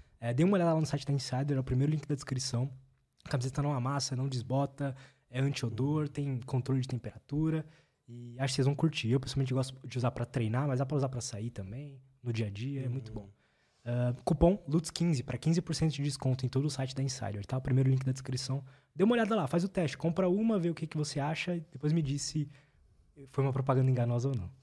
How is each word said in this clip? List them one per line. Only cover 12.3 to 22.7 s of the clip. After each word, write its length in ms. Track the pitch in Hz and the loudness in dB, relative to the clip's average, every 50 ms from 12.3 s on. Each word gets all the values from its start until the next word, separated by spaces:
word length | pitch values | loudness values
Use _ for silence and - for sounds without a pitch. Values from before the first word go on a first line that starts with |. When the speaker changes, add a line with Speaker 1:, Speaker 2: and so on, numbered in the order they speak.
Speaker 1:
dia 140 | 113 110 110 | -2 -2 -2
a 40 | 101 | -2
dia, 340 | 98 104 120 139 139 131 135 | -4 -4 -4 -4 -4 -4 -2
é 40 | 123 | -2
muito 220 | 120 135 - - | -4 -4 -6 -8
Speaker 2:
Uhum. 100 | - 107 | -10 -10
Speaker 1:
bom. 100 | 98 - - _ _ _ _ _ _ _ _ _ - | -12 -12 -18 _ _ _ _ _ _ _ _ _ -6
Ah, 300 | 117 120 123 123 123 123 - - | -2 0 2 2 2 0 0 0
cupom 360 | - 165 - 170 175 196 - - | 0 4 6 6 6 6 4 0
lutz 240 | 143 147 - - - | 0 0 0 0 -2
quinze 320 | - - 165 175 156 123 | -2 0 2 2 2 2
pra 160 | - - 123 117 | 0 -4 -6 -2
quinze 240 | - 156 170 175 | 2 2 2 2
por 120 | - - 147 | 0 -2 -2
cento 160 | - 160 160 | 0 0 0
de 100 | - 143 | 0 0
desconto 420 | 143 147 135 - - 131 127 131 131 | -2 -4 -2 -2 0 0 0 0 0
em 40 | 120 | 0
todo 160 | - 131 143 | 0 0 0
o 60 | 151 | 0
site 240 | - 135 135 131 - | 0 -2 -4 -4 -2
da 80 | 135 | -2
Insider, 440 | 135 135 - - 107 101 104 101 101 | -2 -2 -4 -4 -6 -6 -4 -6 -6
tá? 100 | - 127 | -4 -4
O 40 | 131 | -4
primeiro 280 | 131 139 127 135 131 131 | 0 2 4 4 6 4
link 160 | 131 131 131 | 4 2 2
da 80 | 135 | 0
descrição. 520 | 131 - - - 131 123 - - 131 139 - - - - _ _ - | -2 -4 -4 -6 -4 -4 -2 -4 -4 -4 -6 -10 -18 -20 _ _ 0
Dê 80 | 139 190 | 2 4
uma 80 | 226 | 4
olhada 240 | 247 233 220 196 226 | 4 4 4 2 2
lá, 100 | 208 151 | 0 2
faz 160 | 131 - 170 | 2 2 0
o 60 | 180 190 | 0 0
teste, 280 | - 196 165 135 - | 0 0 0 0 -2
compra 320 | - - 170 165 - 185 180 | -2 -2 0 2 2 2 2
uma, 300 | 180 208 226 226 220 190 | 2 2 2 2 2 2
vê 100 | 165 170 | 2 0
o 40 | 160 | -2
que 100 | - 156 | -4 -6
que 100 | 156 - | -4 -4
você 240 | 151 151 151 - 143 | -4 -2 -2 -2 -2
acha, 340 | 139 151 160 - - 180 175 | -2 -2 -2 -2 -2 -2 -4
e 60 | 170 156 - | -4 -6 -8
depois 220 | - 127 151 151 | -8 -4 0 2
me 100 | 160 170 | 2 2
diz 180 | 151 131 143 135 | 2 0 0 -2
se 260 | - - - 156 143 - - - _ _ | -4 -2 -2 -2 -2 -4 -6 -16 _ _